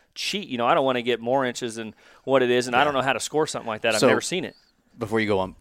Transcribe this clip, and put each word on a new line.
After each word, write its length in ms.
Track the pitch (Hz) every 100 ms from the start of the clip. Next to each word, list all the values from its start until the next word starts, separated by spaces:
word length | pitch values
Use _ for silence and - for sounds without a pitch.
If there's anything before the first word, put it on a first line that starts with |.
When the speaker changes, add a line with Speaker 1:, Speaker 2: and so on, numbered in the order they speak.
| _
Speaker 1:
cheat. 360 | - - 202 170
You 100 | 120
know, 80 | 120
I 80 | 165
don't 100 | 135
wanna 160 | 123
get 180 | 120 113
more 240 | 120 135 127
inches 300 | - 120 113
than 200 | 110 - - - 131
what 180 | 135
it 80 | 123
is, 160 | 123 123
and 80 | 123
I 40 |
Speaker 2:
Yeah. 40 | 147
Speaker 1:
don't 80 |
know 80 | 135
how 120 | 135
to 60 | 113
score 280 | - 147 151
something 200 | 123 113
like 140 | 110
that. 140 | 117 107
I've 60 |
Speaker 2:
So, 60 | 127
Speaker 1:
never 140 | 120
seen 240 | - 180 117
it. 100 | - _ _ _ -
Speaker 2:
before 200 | 110 110
you 60 | 104
go 120 | 98
on, 160 | 92 -